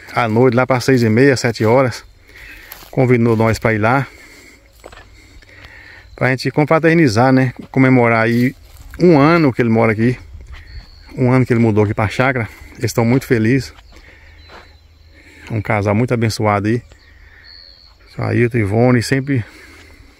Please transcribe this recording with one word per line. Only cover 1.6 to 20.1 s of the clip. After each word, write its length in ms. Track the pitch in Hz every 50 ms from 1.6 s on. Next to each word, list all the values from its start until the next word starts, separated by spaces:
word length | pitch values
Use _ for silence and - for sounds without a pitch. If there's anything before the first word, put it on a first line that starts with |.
| 110
horas. 380 | 107 120 135 135 120 - - - - _ _ - - - - - - - - - - - - - -
Convidou 460 | - 139 131 123 127 117 117 117 113
nós 200 | 110 113 113 107
pra 160 | - - 113 110
ir 40 |
lá. 280 | 104 104 113 127 139 123 - - - - - - - - - - _ _ _ _ _ - - - - - - - - - - - - - - - - - - - - - - - - - - -
Pra 140 | - 127 127
gente 220 | 131 123 - 135
confraternizar, 800 | - 156 151 - 160 160 160 160 165 170 160 127 98 113 127 131
né? 220 | 131 131 131 123 - - - -
Comemorar 540 | - 131 131 131 131 123 117 117 117 113 113
aí 280 | 117 120 120 123 131 - - - - - - - - - -
um 180 | 165 180 160
ano 360 | 135 139 160 170 170 156 131 113
que 80 | -
ele 80 | 123 113
mora 240 | 113 113 117 113 107
aqui. 260 | 107 113 127 123 - - - - - - - - - - - - - - - - - - - -
Um 160 | 139 131 123
ano 140 | 127 131 123
que 80 | - 120
ele 80 | 113
mudou 240 | 117 113 104 107 104
aqui 80 | 104 107
pra 160 | - 107 98
chácara. 400 | - - 127 139 127 123 113 - - - - - -
Eles 180 | - 120 110
estão 140 | - 123 113
muito 200 | 117 123 131 -
felizes. 480 | - 131 110 110 113 135 131 - - - - - - - - - - - - - - - - - - - - - - - _ _ _ _ _ - - - - - - - - - -
Um 120 | 117 107
casal 340 | - - 110 104 101 107 101
muito 180 | 110 127 - 123
abençoado 540 | 117 117 110 - - 110 104 101 101 98
aí. 160 | 107 117 120 - - - - _ - - - - - - - - - - - - - - _ - _ _ _ - _ -
Seu 120 | - 117
Ailton 320 | 107 107 113 120 117 123
e 40 | 117
Ivone 400 | 104 95 107 113 123 127 123 120
sempre, 420 | 110 - 135 135 131 147 139 120 101 - - - - - - - - - - - - -